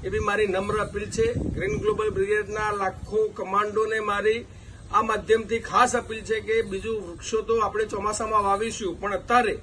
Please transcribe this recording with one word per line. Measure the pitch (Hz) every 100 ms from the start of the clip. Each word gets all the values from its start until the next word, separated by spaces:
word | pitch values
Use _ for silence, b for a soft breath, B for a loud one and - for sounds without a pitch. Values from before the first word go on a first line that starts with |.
એવી | 190 214
મારી | 214 214 208
નમ્ર | 185 202 214
અપીલ | 202 202 202
છે. | - 226
ગ્રીન | 277 - - - -
ગ્લોબલ | - - 427
બ્રિગેડના | - 196 208 208 214 214
લાખો | 208 190 190 - 208 214
કમાન્ડોને | - 185 196 214 202 214 220
મારી | 208 202 208 233 247 B B B -
આ | 202
માધ્યમથી | 220 214 160 220 208 226
ખાસ | - 196 247 240
અપીલ | - 220
છે | 220 220
કે | 202 226
બીજું | 214 190 208 220 175
વૃક્ષો | 170 - 220
તો | 208 226
આપણે | 202 208
ચોમાસામાં | 214 208 208 214 214 214
વાવીશું, | 196 196 226 - 196 165
પણ | 208
અત્યારે | 190 - 240 220 156